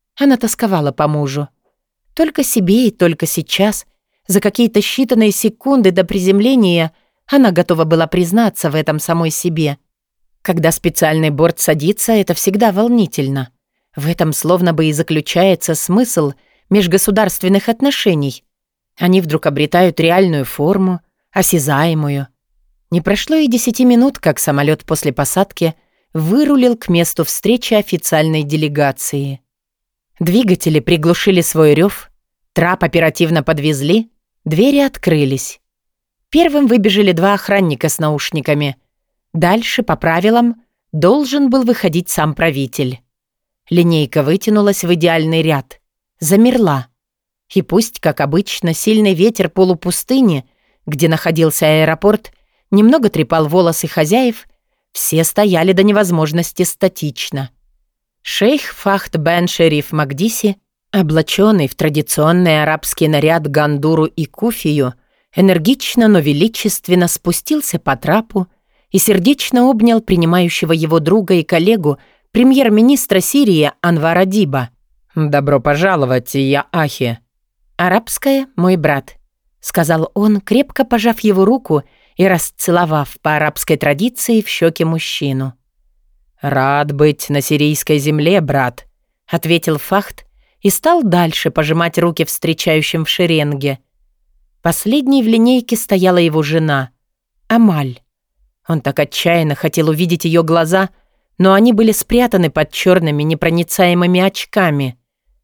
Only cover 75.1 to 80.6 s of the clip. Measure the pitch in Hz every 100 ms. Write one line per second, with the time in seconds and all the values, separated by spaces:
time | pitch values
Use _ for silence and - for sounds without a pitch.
75.1 | - 151 143 143 143 147 147 190 175 131
76.1 | 127 120 139 135 139 - 175 151 - 120
77.1 | 120 _ _ _ _ _ - 180 196 226
78.1 | - 277 269 269 - 180 180 151 139 -
79.1 | - _ _ _ _ - - 160 160 165
80.1 | - 214 208 - 233